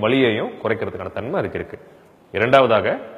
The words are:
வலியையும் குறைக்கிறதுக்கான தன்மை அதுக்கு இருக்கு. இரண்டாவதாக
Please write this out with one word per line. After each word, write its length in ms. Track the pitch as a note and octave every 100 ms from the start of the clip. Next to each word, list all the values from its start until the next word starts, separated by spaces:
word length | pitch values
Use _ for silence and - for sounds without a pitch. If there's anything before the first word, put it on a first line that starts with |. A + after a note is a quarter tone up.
வலியையும் 500 | G#2+ C3+ B2 A2 E3 -
குறைக்கிறதுக்கான 500 | A2 G#2+ G2 F#2 F#2 G2+
தன்மை 220 | A2+ F#3
அதுக்கு 180 | G#2 E2+
இருக்கு. 200 | F2 - - - _ _ -
இரண்டாவதாக 640 | G2 A#2+ C3+ B2+ A2 G2 G#3 -